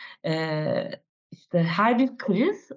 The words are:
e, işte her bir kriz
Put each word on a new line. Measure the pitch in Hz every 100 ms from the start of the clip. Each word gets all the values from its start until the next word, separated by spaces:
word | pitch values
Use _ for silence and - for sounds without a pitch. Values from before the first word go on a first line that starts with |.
| - - 165
e, | 160 160 156 151 - - - _ _ _
işte | - _ 170
her | 165 170 220 240
bir | 262 -
kriz | - 185 320 415 -